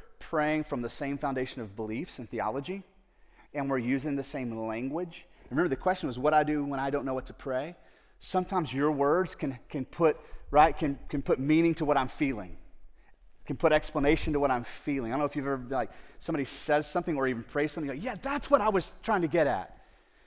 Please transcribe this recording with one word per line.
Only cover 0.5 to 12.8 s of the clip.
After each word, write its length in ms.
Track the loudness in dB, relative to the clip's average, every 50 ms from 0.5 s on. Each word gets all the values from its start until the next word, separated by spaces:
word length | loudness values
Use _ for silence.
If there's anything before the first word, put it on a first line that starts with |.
| 0 0 -2
from 160 | -2 -4 -4
the 80 | -4 -6
same 280 | -6 -6 -6 -6 -4
foundation 440 | -4 -4 -4 -2 -2 -4 -4 -6 -10
of 140 | -10 -10 -8
beliefs 440 | -8 -6 -4 -4 -6 -6 -8 -10 -14
and 100 | -12 -8
theology, 540 | -4 -2 -2 -2 -2 -4 -6 -6 -8 -10 -10 _ _ _ _ _ _ _ -20 -20 -20 -20 -20 _ -6
and 160 | -4 -2 0
we're 80 | 0
using 380 | 0 0 0 0 0 0 -2 -4
the 80 | -4 -4
same 340 | -6 -6 -6 -6 -4 -4
language, 680 | -4 -4 -4 -4 -4 -4 -4 -4 -4 -6 -6 -10 -18 -20 _ -20 -20 -12 -4
remember 200 | 0 2 2 2
the 60 | 2
question 320 | 2 2 0 0 2 -2
was, 120 | -4 -4 2
"What 140 | 2 6 6
I 100 | 6 4
do 200 | 4 2 0 0
when 160 | -2 -2 -2
I 100 | -2 -2
don't 140 | -2 -2 -2
know 100 | -2 -4
what 120 | -4 -4
to 80 | -8 -14
pray?" 420 | -10 -6 -4 -4 -2 -4 -4 -10 -14 -20 -20 -20 _ _ _ _ _
Sometimes 540 | -8 -2 -2 -2 -2 0 -2 -2 -2 -2 0
your 180 | 2 2 2
words 420 | 4 4 4 4 4 4 2 0 -4
can, 240 | -4 -4 -4 -4 -6 -12 -8
can 160 | -6 -6 -6
put, 320 | -6 0 4 4 4 4 2 -6 -14 -14 -12 -8 2
right, 260 | 6 8 8 8 6
can, 220 | 0 -2 -2 -2 -4 -6
can 140 | -6 -4 -4
put 180 | 2 2 0 2
meaning 340 | 4 4 4 6 6 4 2
to 100 | 2 2
what 120 | 2 2
I'm 120 | 2 2 -2
feeling, 480 | -2 0 0 0 0 -2 -6 -8 -10 -12 -14 -18 -18 -18